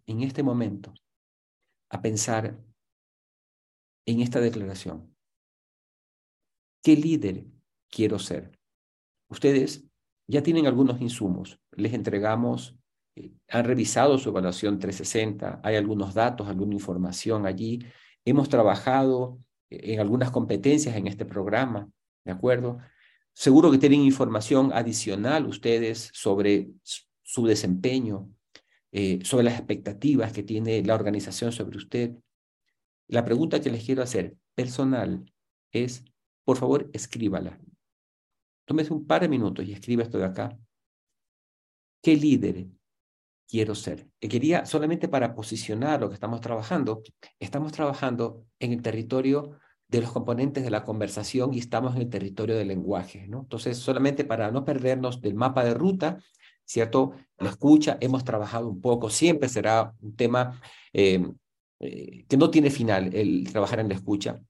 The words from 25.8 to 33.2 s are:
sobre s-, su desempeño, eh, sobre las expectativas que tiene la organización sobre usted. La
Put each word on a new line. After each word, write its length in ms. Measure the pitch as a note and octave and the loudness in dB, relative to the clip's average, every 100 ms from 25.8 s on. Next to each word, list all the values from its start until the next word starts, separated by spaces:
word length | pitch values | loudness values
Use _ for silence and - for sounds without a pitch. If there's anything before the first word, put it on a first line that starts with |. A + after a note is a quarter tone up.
| A2+ A2+ - | 0 -6 -10
sobre 580 | - A2 G2 G2+ G2+ F#2+ - | -6 -2 2 4 2 0 -14
s-, 200 | - - _ _ | -16 -16 _ _
su 240 | - - A2+ | -10 0 2
desempeño, 840 | G#2 G2 F2+ B2+ C3 A2+ G2 F#2+ - _ - _ _ _ | 2 2 0 0 0 -2 -6 -10 -20 _ -20 _ _ _
eh, 280 | G2+ F#2+ F#2 | -2 0 -2
sobre 220 | - C3 A#2+ | 0 2 2
las 120 | A#2 | 0
expectativas 760 | - G2+ G2+ G2+ C#3+ C3 A2 | -4 -6 -6 -2 2 2 0
que 100 | G#2+ | -6
tiene 400 | G2 A2 A2+ A2 | -6 -4 0 0
la 120 | F#2+ A2 | 2 0
organización 560 | G2+ G#2 - - A#2+ | 0 -2 -4 -6 -4
sobre 260 | A#2+ G2+ G2+ | -4 -8 -10
usted. 360 | - B2 A#2+ A#2+ _ _ _ _ _ _ _ _ - | -6 -4 -4 -6 _ _ _ _ _ _ _ _ -2
La 180 | A#2 | -2